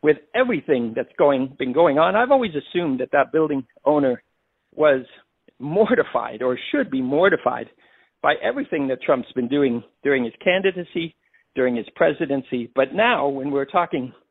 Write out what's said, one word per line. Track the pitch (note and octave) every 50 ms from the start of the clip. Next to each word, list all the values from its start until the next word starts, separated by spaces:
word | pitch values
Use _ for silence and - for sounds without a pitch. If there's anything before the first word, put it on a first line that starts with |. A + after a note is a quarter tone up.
| -
with | D#3 D3+ C#3 - _ _
everything | A#3 C4 B3 A#3+ D#3 C3+ - D3+ B2+ A#2 A2+ A2
that's | B2 B2 - _ -
going, | F3 D3 C#3 C3 C3 C3+ C3+ _
been | - B2+ B2
going | C#3+ E3+ E3+ C#3 C#3+
on, | D#3+ F3+ F#3+
I've | G#3 A#3+ B3
always | C#4+ C4+ B3 G#3+ D#3
assumed | D3 - - - F3+ F3 D#3+ C3 B2+
that | B2+ - -
that | C#3+ C3+ - -
building | D#3 D#3+ D3+ D3 C3+ B2+ _ _ _ _
owner | - D3+ D3 C#3+ C3 B2 A#2+ _ _ _ _ _ _ _ _ _ _ _
was | - D3+ D3+ C#3 C3 B2 - - - _ _ _ _ _ _ _ _
mortified | B2 C#3+ D#3 G3 A3 G#3 A#3+ G3 C#3+ - - B2 A2+ A2+ - A2 B2
or | B2+ B2+ A#2+ - - -
should | D4 C4+ -
be | C#3 C3 B2+
mortified | B2+ C#3 D3 F3+ G3 - - - B2 B2 A#2+ A2 - _ _ _ _ _ _ _ _ _ _ -
by | D#3 D3+ - -
everything | G#3 B3 C#4+ C4 - - D#3+ C#3+ C3+
that | C3 B2 -
Trump's | - D3+ B2+ A#2 - -
been | C3 B2 A#2
doing | C3+ D3 C#3+ C3 A#2+ A#2+ A#2 _ _ _ _
during | C#3+ C#3+ C3 B2
his | A2+ - - -
candidacy, | F#3+ F3+ F#3+ F#3+ F#3+ F#3 F3+ F3 - - F3+ E3 E3 _ _ _ _ _ _ _ _ _
during | - B2+ B2+ B2
his | A#2+ G#2 - _
presidency. | - E3+ E3 D3+ - E3+ C#3 C#3 C3+ C3 - - B2 A#2 A2+ _
But | C3 C3 C3 C#3
now, | F3+ A3 A#3+ B3 E3+ C3+ C#3+
when | C#3 C3+ C3 C#3+
we're | C#3+ C#3 C#3
talking | C3+ - F#3 E3+ E3 - D#3 B2 B2+ A2 _ _ _